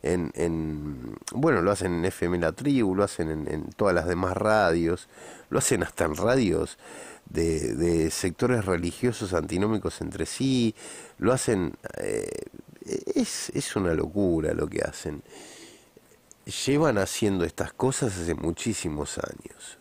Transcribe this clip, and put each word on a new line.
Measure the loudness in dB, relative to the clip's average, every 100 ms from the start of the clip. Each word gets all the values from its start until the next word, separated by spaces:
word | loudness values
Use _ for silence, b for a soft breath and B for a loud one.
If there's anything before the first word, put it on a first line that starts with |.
en, | 0 0 0
en, | 0 0 0 -2 -4 -6 -8 -10 -12 -8
bueno, | 0 4 4
lo | 4
hacen | 2 0
en | 0 0
F | 0
M | 0 2
La | 0
Tribu, | 0 0 2 4 2
lo |
hacen | 2 0 -2
en, | -2 -4
en | -4 -6 0
todas | 4
las | 4 2
demás | 0 0
radios, | 2 4 6 6 4 2 0 -6 B B B B
lo | 0
hacen | 2 2
hasta | 0 0 -2
en | 2
radios | 2 4 4 2 -2 -8 B B B B -6
de, | 0 0 0 -2 0
de | 2 4 2
sectores | 0 -4 0 2 2
religiosos | 2 0 0 0 -2 0 0
antinómicos | 0 0 0 2 2 -2 -4
entre | -8 -6 -6
sí, | -2 2 2 2 B B B B B
lo | 2
hacen, | 2 2 2 0 -4 -12 -8
eh, | -4 -4 -4 -8 -10 -16 -20 -16 -6 -6 0
es, | 0 0 -4 -4
es | -4 -2 0
una | 2
locura | 2 0 2 2 4 2
lo | 0 -2
que | -2
hacen. | -4 -4 -8 -8 B B B B B B B -20 _ _ _ -20 -12 -4 2
Llevan | 4 4 4
haciendo | 0 2 2 2
estas | 0 -2 -6
cosas | 0 0 2 -2 -2
hace | -2
muchísimos | 0 -2 -2 -4 -2 -4 -4 -4 -6
años | -8 -10 -16 -18 -20 -20